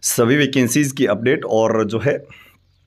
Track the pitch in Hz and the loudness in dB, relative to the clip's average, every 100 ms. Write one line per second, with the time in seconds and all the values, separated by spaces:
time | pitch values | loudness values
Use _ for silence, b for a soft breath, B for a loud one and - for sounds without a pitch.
0 | - - 117 147 135 135 120 147 143 135 | -6 0 2 2 2 0 0 0 -2 0
1 | 117 104 117 143 - 110 110 110 104 110 | -2 0 0 -2 0 0 2 0 0 -2
2 | 135 160 - B B B _ _ | -2 -2 -6 B B B _ _